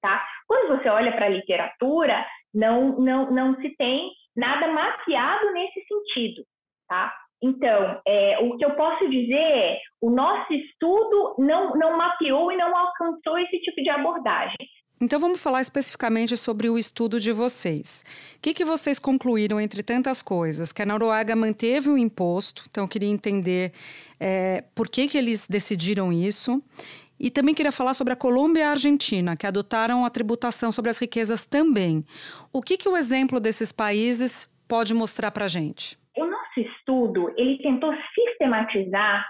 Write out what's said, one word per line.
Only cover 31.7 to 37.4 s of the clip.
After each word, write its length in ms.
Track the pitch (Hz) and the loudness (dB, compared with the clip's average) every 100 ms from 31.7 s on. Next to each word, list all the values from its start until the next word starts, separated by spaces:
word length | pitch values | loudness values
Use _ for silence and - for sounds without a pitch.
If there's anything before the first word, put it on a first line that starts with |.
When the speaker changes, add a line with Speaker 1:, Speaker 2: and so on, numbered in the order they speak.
| 226 180 160 151 - - - - | 4 2 0 -2 -14 -18 -18 -8
Speaker 2:
O 120 | 269 | -6
que 160 | - 370 | -2 -2
que 100 | 403 | 2
o 80 | 359 | 0
exemplo 420 | 254 262 262 247 | 2 2 2 2
desses 340 | 220 214 220 | 0 -2 -4
países 800 | - 214 208 233 240 247 - - _ _ | -2 0 2 0 0 -2 -4 -14 _ _
pode 280 | 233 220 | 0 2
mostrar 360 | 226 220 - 214 | 0 -2 -4 -4
pra 160 | 214 202 | -2 -4
gente? 520 | 170 156 - - - _ - | -2 -4 -6 -12 -12 _ -6
Speaker 1:
O 80 | |
nosso 340 | 330 403 - - | -4 -6 -8 -6
estudo, 760 | 226 - - 262 226 185 170 | -6 -8 -2 0 2 0 -2
ele 220 | - | 0